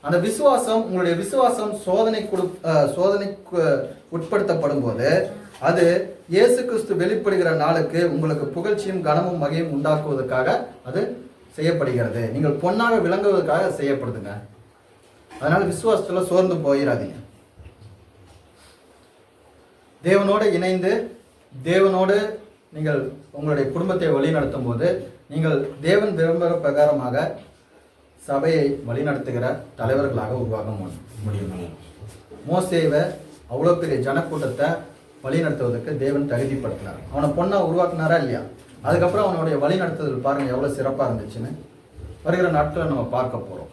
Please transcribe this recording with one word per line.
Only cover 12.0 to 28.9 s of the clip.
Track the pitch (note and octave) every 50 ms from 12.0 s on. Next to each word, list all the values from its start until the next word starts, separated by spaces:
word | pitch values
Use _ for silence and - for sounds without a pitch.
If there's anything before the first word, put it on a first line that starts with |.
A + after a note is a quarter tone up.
| A2+ A2+ - A#2+ A2+
நீங்கள் | A2+ - C#3 - C3
பொன்னாக | C#3 - E3 F#3 G#3 A3 A#3 A#3 A3+ G#3
விளங்குவதற்காக | F3 E3+ F#3 G3+ G3+ G3+ F#3+ E3+ D#3+ D#3 D3 E3+ F#3+
செய்யப்படுதுங்க. | F3 - - C#3+ C#3 C#3 C3+ B2+ A#2 A2+ G#2+ F#2+ G2 G2+ A2 - - - - - - _ _ _ _ _ _ _ _ _ - - _ - -
அதனால | C3 D3+ E3+ F#3+ G3
விசுவாசத்துல | F3 E3+ - - A3+ G#3+ F#3+ - - F3+ F#3+ F3+
சோர்ந்து | - F3+ F3+ F#3 F#3 F3+
போயிடாதீங்க. | D#3+ D3+ C#3+ C#3 C#3 C#3+ B2+ A#2+ G#2 G2 F#2+ - - - - - - - _ _ - - - - _ - - - - - _ _ - - - - - _ _ _ _ - - - _ _ _ - - - _ _ _ _ _ _ _ _ - _ - _ _ _ _ _ _ _ _ -
தேவனோடு | F3 F#3+ G3 G3 G3 G3+ G#3+ A3 G#3
இணைந்து, | F3 E3+ F3+ F#3 F#3 F#3 F3 F#3+ A3 A#3 A3 - - - - _ _ _ _ _ - C3 C3
தேவனோடு | D#3+ F3 F#3+ G3 F#3+ F#3+ F#3 F#3+ F#3 G3+ G#3 G#3 G#3+ - - - - - _ _ _
நீங்கள் | D#3+ D3+ D3+ D3+ D3 C3+ C3 C3 - - - -
உங்களுடைய | - C#3+ D3 D#3 D3 C#3 C3+ -
குடும்பத்தை | - E3 F3+ F#3+ F3+ - F3
வழி | D#3 C#3 C3+ C#3+ D#3+
நடத்தும் | D#3+ D3 C3+ - - C3+ B2
போது, | A#2+ A#2 A#2 D#3+ F3+ - - - - - - -
நீங்கள் | _ C#3+ D#3+ D#3+ D#3+ D3 C3+ - - - -
தேவன் | C#3+ E3 G3 G#3 G#3+ G#3 F3+
விரும்புகிற | D#3+ E3 E3 E3 E3+ F3 E3 E3 E3 D3+
பிரகாரமாக | C#3+ C#3 D3 D3+ D3+ D3 C#3 B2+ B2 A#2+ C#3+ D#3 - - - - - - _ _ _ _ - _ _ _ _ _ _ _ _ -
சபையை | - C#3 C#3 D3+ E3 D#3+ D3+ C#3+ C#3 C#3 - -
வழிநடத்துகிற | A#2